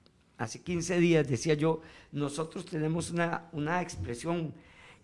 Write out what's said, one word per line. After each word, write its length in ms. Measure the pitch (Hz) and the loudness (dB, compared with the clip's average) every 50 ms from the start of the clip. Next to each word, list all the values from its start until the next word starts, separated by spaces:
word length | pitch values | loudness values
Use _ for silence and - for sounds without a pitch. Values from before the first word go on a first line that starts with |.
| _ _ _ _ _ _ _ - | _ _ _ _ _ _ _ -8
hace 240 | 120 113 - - - | -8 -8 -8 -8 -6
quince 340 | - 180 175 160 170 185 175 | -4 -4 -2 -2 0 2 4
días, 280 | 170 175 170 160 147 - | 6 6 6 6 6 4
decía 260 | 135 113 - 165 151 | 0 0 2 2 2
yo, 280 | 147 147 160 160 160 - - - - - - - | 4 4 2 2 0 -4 -12 -20 -20 -18 -10 -6
nosotros 520 | 143 143 139 143 151 160 160 - 196 175 | -4 -4 -2 -2 -4 -6 -6 -8 -10 -10
tenemos 460 | - - 156 151 156 160 170 160 - | -6 -4 -2 0 0 0 0 -2 -2
una, 380 | 170 170 170 170 165 - - - | 0 0 0 0 0 -4 -6 -8
una 300 | - 156 147 151 170 180 | -6 -4 -2 0 0 -2
expresión, 720 | 175 175 - - - - 120 120 - 160 170 175 165 147 - - - - - - - - - - | -2 -4 -6 -6 -6 -6 -6 -6 -4 -2 -2 -2 -2 -4 -6 -10 -18 -20 -20 -20 -20 -20 -20 -20